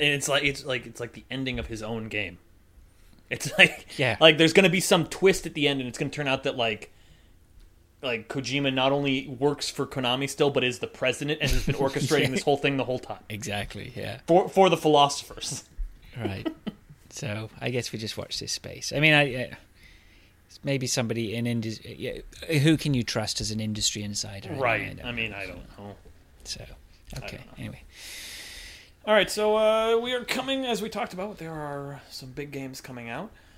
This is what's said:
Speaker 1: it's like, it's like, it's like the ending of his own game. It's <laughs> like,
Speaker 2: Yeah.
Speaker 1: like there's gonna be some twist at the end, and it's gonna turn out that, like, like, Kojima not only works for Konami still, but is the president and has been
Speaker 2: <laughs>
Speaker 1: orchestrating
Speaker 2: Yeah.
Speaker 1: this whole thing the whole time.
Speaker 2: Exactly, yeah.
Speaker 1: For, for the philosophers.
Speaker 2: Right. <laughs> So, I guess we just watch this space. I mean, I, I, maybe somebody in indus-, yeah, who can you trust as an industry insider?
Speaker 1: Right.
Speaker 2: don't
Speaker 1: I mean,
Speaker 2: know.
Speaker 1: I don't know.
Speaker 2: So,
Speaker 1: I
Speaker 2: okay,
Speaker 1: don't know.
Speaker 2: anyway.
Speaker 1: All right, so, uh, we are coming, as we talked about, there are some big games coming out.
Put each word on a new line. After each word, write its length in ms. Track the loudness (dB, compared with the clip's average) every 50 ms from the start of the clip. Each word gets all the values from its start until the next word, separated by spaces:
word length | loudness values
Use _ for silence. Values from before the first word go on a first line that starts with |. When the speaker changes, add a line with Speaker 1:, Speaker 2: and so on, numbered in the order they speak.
| 2 2 2
Speaker 1:
it's 140 | 2 0 2
like, 160 | 2 2 2
it's 200 | 2 0 -2 -4
like, 200 | -4 -4 -4 -4
it's 140 | -8 -12 -10
like 140 | -10 -10 -10
the 100 | -14 -14 -10
ending 260 | -8 -6 -4 -4 -4 -4
of 80 | -6 -6
his 140 | -6 -8
own 280 | -6 -6 -6 -6 -6 -6
game. 280 | -4 -4 -4 -6 -8 -12 -20 -20 -20 -20 _ _ _ -20 -20 -20 _ _ -20 -20 -20 -20 -12 -8
It's 200 | -8 -6 -6 -2 4
<laughs> 40 | 6
like, 400 | 6 6 4 2 -14 -10 -4 0
Speaker 2:
Yeah. 200 | 0 0 4 8
Speaker 1:
like 180 | 8 8 10 8
there's 160 | 6 6 8
gonna 160 | 8 6 6
be 120 | 6 2
some 260 | 2 4 4 4 4 2
twist 400 | 0 2 4 4 4 4 0 -6
at 60 | -2
the 120 | 0 2 2
end, 120 | 2 0
and 100 | -4 -6
it's 80 | -4 -4
gonna 140 | -6 -4
turn 160 | -4 -4 -2 -2
out 160 | -2 0 0
that, 120 | -2 0 0
like, 340 | 0 0 -2 -4 -8 -14 -20 -20 -20 -20 -20 -20 -20 -20 -20 -20 _ -20 -20 -20 -20 -20 -20 -20 _ _ _ _
like, 260 | -4 -2 -2 -2 -4 -6
Kojima 440 | -6 -6 -4 -2 0 0 0 0
not 200 | 0 2 2 2
only 340 | 2 2 2 2 0 0 -2 -6
works 400 | -4 0 0 0 0 0 -4 -6
for 180 | -6 -6 -6 -6
Konami 420 | -4 -2 -2 0 0 0 -2 -2
still, 220 | 0 2 4 4
but 120 | 4 4 2
is 140 | 0 0 -2
the 60 | -6 -10
president 520 | -6 -2 -2 -2 0 0 -2 -4 -2 0
and 80 | 2 2
has 160 | 2 2 2
been 100 | 2 0
Speaker 2:
<laughs> 0 |
Speaker 1:
orchestrating 480 | 2 2 0 0 0 0 2 2 4 2
Speaker 2:
Yeah. 40 | 2
Speaker 1:
this 120 | 0 0 2
whole 140 | 2 2 4
thing 200 | 2 2 2 0
the 60 | 0
whole 160 | -2 -2 -4
time. 240 | -6 -8 -12 -12 -10 -10
Speaker 2:
Exactly, 640 | -10 -8 -6 -4 -4 -4 -4 -6 -8 -10 -12 -10 -10
yeah. 240 | -8 -8 -8 -8 -4 2 6
Speaker 1:
For, 200 | 6 6 6 6
for 220 | 6 6 8 8
the 80 | 6 4
philosophers. 880 | 4 6 8 8 8 6 4 0 -8 -10 -12 -10 -8 -8 -8 -8 -10 -10 -8 -6 -6 -6 -8 -14 -20 -16 -10 -6
Speaker 2:
Right. 280 | -6 -4 -4 -6 -8 -12 -14
<laughs> 40 | -16 -12 -12 -12 -14 -14 -20 -20 -20 -20 -18
So, 380 | -14 -10 -8 -6 -6 -6 -8 -10 -10 -8
I 80 | -6 -4
guess 240 | -2 -2 -4 -4 -6
we 60 | -8
just 180 | -8 -8 -8 -8
watch 240 | -10 -8 -8 -8
this 100 | -6 -6
space. 400 | -8 -8 -8 -10 -12 -10 -8 -4 2
I 60 | 6
mean, 140 | 6 8 8
I, 80 | 8 6 4 0 -4 -6
I, 80 | -8 -10 -14 -18 -20 _ -20 -20 -20 -20 -20 -20 -20 -20 -20 -20 -20 _ _ _ _ -18 -8 -4
maybe 200 | -2 -2 0 0
somebody 480 | 0 0 0 0 0 0 -2 -2 -2 -2
in 140 | -2 -2 0
indus-, 320 | 0 -2 -2 -4 -6 -8 -10
yeah, 320 | -14 -12 -10 -8 -8 -8 -8 -12 -16 -18 -12 -6 0 2 4
who 160 | 6 6 6
can 180 | 4 4 2 2
you 100 | 2 0
trust 360 | 0 -2 -2 -2 -2 -2 -4
as 120 | -4 -4
an 100 | -4 -2
industry 420 | -2 -2 -2 0 0 -2 -2 -2 -6
insider? 500 | -6 -6 -6 -6 -8 -10 -12 -10 -8 -4
Speaker 1:
Right. 440 | 0 2 2 2 2 0 -4 -8 -10
Speaker 2:
don't 80 | -10 -8
Speaker 1:
I 60 | -6
mean, 180 | -4 -4 -6
Speaker 2:
know. 60 | -6 -8
Speaker 1:
I 80 | -10
don't 320 | -10 -12 -12 -16 -16 -16 -16
know. 160 | -14 -14 -16 -16 -18 -20 -20 -20 -20 _ -20 -18 -14
Speaker 2:
So, 220 | -12 -12 -12 -12 -16 -18 -20 -20 -20 -20 -20 -18 -14 -12
Speaker 1:
I 40 | -12
Speaker 2:
okay, 180 | -10 -10 -12 -14
Speaker 1:
don't 80 | -16 -16
know. 60 | -16 -14
Speaker 2:
anyway. 260 | -12 -12 -12 -14 -18 -20 -20 -18 -16 -16 -14 -14 -14 -14 -14 -14 -16 -16 -16 -16 -16 -16 -18 -18 -20 -20 -20 _ 0
Speaker 1:
All 80 | 4 4
right, 180 | 4 4 4
so, 240 | 2 2 2 4 4
uh, 420 | 4 6 4 4 4 4 4 2 2
we 140 | 2 0 -2
are 120 | -2 -2
coming, 400 | -2 -4 -4 -2 -2 -2 -2 0
as 160 | -2 -2 -2
we 80 | -2 -4
talked 240 | -4 -6 -6 -6 -6
about, 240 | -8 -8 -8 -8 -10
there 160 | -10 -10 -8
are 480 | -8 -8 -6 -6 -8 -8 -10 -10 -12 -14 -16
some 220 | -16 -16 -14 -12
big 200 | -10 -10 -10 -8
games 300 | -8 -8 -8 -10 -10 -12
coming 280 | -14 -12 -12 -12 -10 -8
out. 220 | -8 -8 -8 -10 -12 -18 -20 -20 -20